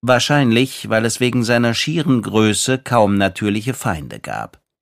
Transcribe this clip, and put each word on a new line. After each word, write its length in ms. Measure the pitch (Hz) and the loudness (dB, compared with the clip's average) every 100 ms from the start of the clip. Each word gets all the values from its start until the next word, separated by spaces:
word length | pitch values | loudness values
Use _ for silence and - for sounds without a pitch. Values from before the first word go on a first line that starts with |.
wahrscheinlich, 880 | 120 123 - 147 131 113 131 - 104 | 2 2 4 2 4 2 0 -4 -2
weil 160 | 110 113 | 0 0
es 140 | - | 0
wegen 240 | 123 123 | 0 0
seiner 320 | 113 120 117 113 | 0 2 2 0
schieren 480 | - 160 156 127 | -2 -2 0 0
Größe 560 | 104 104 110 104 - 131 | 2 2 2 2 0 -2
kaum 380 | - 120 104 101 | 0 2 2 2
natürliche 580 | 98 90 107 104 110 117 | 0 0 -2 -2 -4 -6
Feinde 440 | - 85 69 53 | -6 -6 -8 -14
gab. 400 | - 52 55 _ _ _ | -10 -10 -10 _ _ _